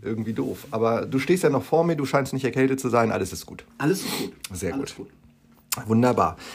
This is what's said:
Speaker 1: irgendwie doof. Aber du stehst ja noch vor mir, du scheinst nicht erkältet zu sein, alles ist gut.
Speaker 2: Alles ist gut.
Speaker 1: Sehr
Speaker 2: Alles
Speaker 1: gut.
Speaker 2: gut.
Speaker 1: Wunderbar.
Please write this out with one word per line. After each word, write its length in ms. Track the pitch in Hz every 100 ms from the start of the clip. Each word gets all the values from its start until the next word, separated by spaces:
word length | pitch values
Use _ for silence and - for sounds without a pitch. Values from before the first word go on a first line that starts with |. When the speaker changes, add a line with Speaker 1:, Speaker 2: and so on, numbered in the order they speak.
Speaker 1:
irgendwie 320 | - 110 113
doof. 340 | 110 123 - -
Aber 340 | 110 113 113 -
du 140 | 131
stehst 240 | 135 185
ja 60 | 156
noch 140 | 139
vor 200 | - 165
mir, 120 | 170 151
du 100 | 135
scheinst 280 | 143 135
nicht 120 | 135 120
erkältet 340 | 135 135 135
zu 100 | 123
sein, 220 | 120 113
alles 220 | 98 95
ist 120 | 87 -
gut. 200 | - - -
Speaker 2:
Alles 240 | 147 190
ist 160 | - -
gut. 160 | 113 - -
Speaker 1:
Sehr 200 | 92 92
Speaker 2:
Alles 220 | 139 139 -
Speaker 1:
gut. 120 | - - - _ _ _ - -
Speaker 2:
gut. 120 | 107
Speaker 1:
Wunderbar. 480 | 113 123 107 85 90 -